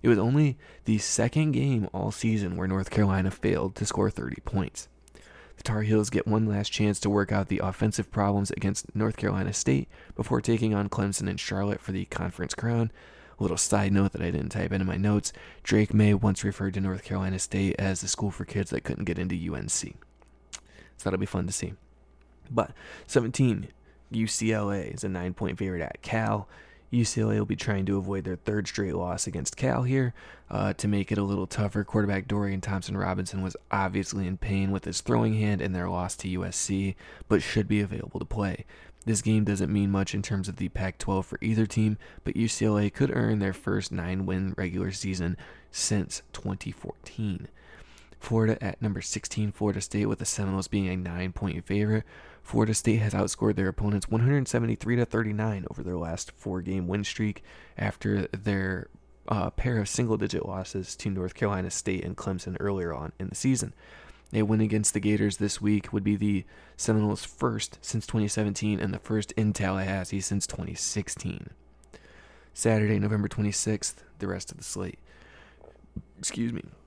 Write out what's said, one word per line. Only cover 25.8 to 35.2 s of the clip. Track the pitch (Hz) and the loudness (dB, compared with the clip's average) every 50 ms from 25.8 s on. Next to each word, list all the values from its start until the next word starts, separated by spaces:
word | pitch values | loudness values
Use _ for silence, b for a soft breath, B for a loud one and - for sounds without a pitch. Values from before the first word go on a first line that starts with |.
at | - - - - | -4 -6 -8 -12
Cal. | - - - 113 110 107 107 104 101 B B B B B B B B B | -8 -4 -2 -2 0 0 -2 -2 -4 B B B B B B B B B
U | - 123 117 | 2 2 2
C | - - 117 | 2 2 0
L | 110 107 | 2 2
A | 107 107 | 2 0
will | 107 | 0
be | 104 104 | 0 -2
trying | - - - 104 98 95 | -4 0 -2 0 0 2
to | 95 98 98 | 0 0 0
avoid | 92 95 98 95 - | 0 -2 -4 -4 -4
their | 95 92 | -4 -6
third | 87 - - 107 104 98 - | -4 -2 -2 -2 0 -2 -2
straight | - - 101 95 73 | -4 -4 -2 -2 -2
loss | - 90 90 87 90 - | -2 -2 -2 -4 -4 -4
against | - - 85 67 - - - | -4 -4 -4 -6 -6 -4 -2
Cal | 131 131 131 120 | 0 0 2 2
here, | 127 123 131 135 131 120 B B B B B B B B | 2 2 2 2 2 0 B B B B B B B B
uh, | - 101 98 101 | -4 -2 0 0
to | 98 - - 104 | -2 0 0 0
make | 104 101 95 - | 2 2 0 0
it | 107 101 | 0 0
a | |
little | 101 98 98 95 92 | 2 0 0 -2 -2
tougher. | 90 - - 104 101 - 104 101 | -2 -2 -2 -2 0 0 -2 -2
Quarterback | - - 113 101 101 101 95 - - | 0 2 2 2 2 2 0 0 0
Dorian | 104 104 101 98 98 95 | 0 0 0 0 -2 -2
Thompson-Robinson | 92 - 101 95 90 - 95 98 95 90 92 95 92 90 - 95 | -2 -2 -4 -4 -4 -4 -2 -2 0 0 0 -2 -2 -4 -4 -4
was | 92 95 - - - - | -4 -4 -6 -8 -8 -2
obviously | - 98 98 95 95 98 95 - - 98 95 | 0 0 0 2 0 -2 -2 -2 -2 -2 -2
in | 90 95 90 | -2 -2 -2
pain | - 110 98 98 98 95 | -2 0 0 2 2 2
with | 98 95 - | 0 -2 -2
his | - 90 - | -4 -6 -4
throwing | - - 120 117 | 0 2 4 4